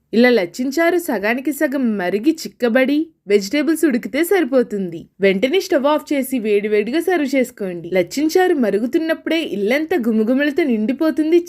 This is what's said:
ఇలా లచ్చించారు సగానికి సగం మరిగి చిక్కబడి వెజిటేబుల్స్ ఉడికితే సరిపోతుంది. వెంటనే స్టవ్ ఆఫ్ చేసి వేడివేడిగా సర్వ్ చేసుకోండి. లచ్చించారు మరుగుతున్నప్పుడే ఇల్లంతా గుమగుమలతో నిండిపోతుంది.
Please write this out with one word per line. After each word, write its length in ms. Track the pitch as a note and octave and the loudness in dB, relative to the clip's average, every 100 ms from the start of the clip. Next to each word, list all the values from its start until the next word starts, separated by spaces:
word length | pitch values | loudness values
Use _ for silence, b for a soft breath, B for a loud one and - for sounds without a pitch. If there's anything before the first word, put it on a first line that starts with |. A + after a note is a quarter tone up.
| - | -2
ఇలా 160 | A3 B3 | 4 4
లచ్చించారు 680 | A3+ F3 - C4+ D#4+ E4+ F4 | 4 0 -4 -4 0 0 0
సగానికి 540 | D#4+ G#3+ G3+ B3 C#4+ | -2 -4 -2 -2 -4
సగం 340 | C#4 D4+ C#4 A#3+ G3+ | -2 -2 0 -2 -2
మరిగి 340 | F3+ G#3 C#4 | -2 0 0
చిక్కబడి 680 | D#4+ - - A#3+ B3+ C4 D4 D#4+ _ F#3+ | -2 -6 -2 0 2 2 0 -2 _ 0
వెజిటేబుల్స్ 580 | G#3 G3 D4 D4+ D#4+ D#4+ | 0 2 -2 0 2 2
ఉడికితే 380 | A#3 G3+ C#4 | 0 -2 -2
సరిపోతుంది. 760 | E4+ G4 B3 C4 - G3+ F3+ E3 - - | 0 2 2 0 0 -4 -6 -8 -14 -2
వెంటనే 380 | G3 F#3+ C4 F#4+ | 0 2 0 0
స్టవ్ 280 | F#4+ D4+ C#4 | 0 0 2
ఆఫ్ 120 | D4 D4 | 0 -2
చేసి 220 | C#4 C4 C4 | -4 -2 -2
వేడివేడిగా 600 | G#3+ G3+ G#3+ G#3 A3 D#4+ | 0 0 0 0 0 -2
సర్వ్ 300 | F4 E4+ C4+ C4+ | 0 0 0 0
చేసుకోండి. 520 | B3 - F#3+ F3 E3 | -2 -4 -8 -8 -4
లచ్చించారు 600 | F#3 F3 C4+ D#4 F#4 F#4 D4+ | -2 0 0 0 2 2 2
మరుగుతున్నప్పుడే 840 | G#3 G#3+ A#3+ D#4+ D#4+ D#4+ - D#4+ | 0 0 0 -2 -2 -4 -2 -2
ఇల్లంతా 560 | - G3+ G3+ C#4+ D#4+ F4 A#3 | -2 -4 0 0 0 -2 0
గుమగుమలతో 560 | A3 A3 C4 D4 C#4+ | 0 2 2 0 0
నిండిపోతుంది. 760 | D4 G#3+ A3 C4+ D#4+ D#4 D#4 E4+ | 0 0 -2 0 -2 0 2 2